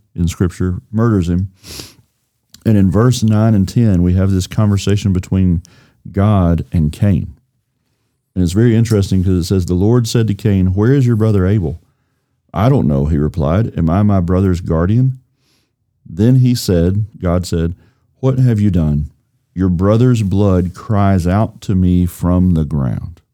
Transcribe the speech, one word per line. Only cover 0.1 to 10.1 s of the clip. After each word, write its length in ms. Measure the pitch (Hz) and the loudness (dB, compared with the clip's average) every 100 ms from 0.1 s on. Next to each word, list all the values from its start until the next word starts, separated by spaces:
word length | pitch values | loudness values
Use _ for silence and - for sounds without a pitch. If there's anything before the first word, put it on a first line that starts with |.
in 140 | - 85 | -6 -6
Scripture, 520 | - 90 - 92 90 - | -2 -4 -2 -6 -6 -6
murders 360 | 104 117 104 85 | -2 0 0 0
him. 240 | 87 98 - - - - - _ _ _ _ _ - | -2 -4 -10 -20 -20 -20 -20 _ _ _ _ _ -6
And 120 | 117 107 | 0 2
in 120 | 95 | 2
verse 320 | 98 120 123 | 2 2 2
nine 320 | 110 107 113 | 0 2 2
and 140 | 107 92 | 2 0
ten, 340 | - 113 92 | 0 2 2
we 120 | 87 | 2
have 160 | 90 95 | 2 0
this 160 | 95 90 | 0 -2
conversation 680 | - 107 98 98 101 101 | -2 0 0 0 -2 0
between 500 | 92 - 95 92 85 - _ _ _ - | -2 -2 0 0 0 -4 _ _ _ -10
God 540 | 95 101 104 87 82 - | -2 0 2 2 0 -2
and 200 | 87 76 | -2 -2
Cain. 440 | - 104 82 - - _ _ _ _ _ _ _ _ _ | -2 -2 -2 -4 -14 _ _ _ _ _ _ _ _ _
And 80 | - | -4
it's 80 | 87 | -2
very 220 | 90 120 113 | 2 2 2
interesting 460 | 110 107 92 95 | 2 0 0 0
'cause 80 | 92 | 0
it 100 | 92 | 0
says, 220 | 85 98 85 | 0 -2 0
"The 80 | |
Lord 320 | 90 101 123 | 0 2 2
said 200 | 113 | 0